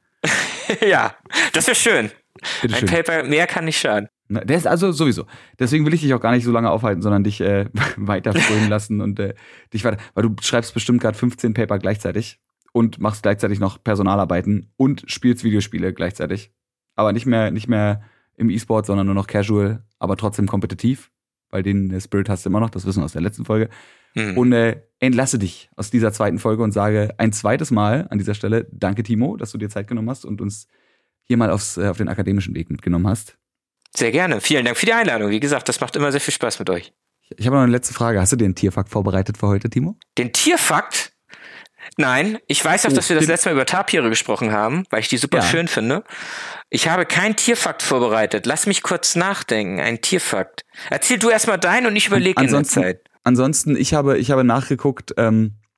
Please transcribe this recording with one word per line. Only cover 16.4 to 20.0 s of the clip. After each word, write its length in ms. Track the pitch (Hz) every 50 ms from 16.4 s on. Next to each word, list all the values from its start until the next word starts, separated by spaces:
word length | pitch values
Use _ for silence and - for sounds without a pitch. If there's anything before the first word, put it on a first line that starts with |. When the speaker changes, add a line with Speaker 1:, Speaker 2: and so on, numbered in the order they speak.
| 104 - _ _ _ _ _ _ _ _ _
Speaker 2:
Aber 180 | - 107 107 101
nicht 100 | 117 120
mehr, 260 | 131 117 113 110 101
nicht 180 | 73 110 107 113
mehr 340 | 113 107 104 104 104 104 - - _ _ _ _ _
im 140 | _ 110 113
E-Sport, 340 | 92 113 - - 113 107 104
sondern 220 | - 101 98 95
nur 80 | 98 98
noch 120 | 98 98
casual, 580 | - - 104 98 104 107 104 101 98 113 - - _ _
aber 200 | _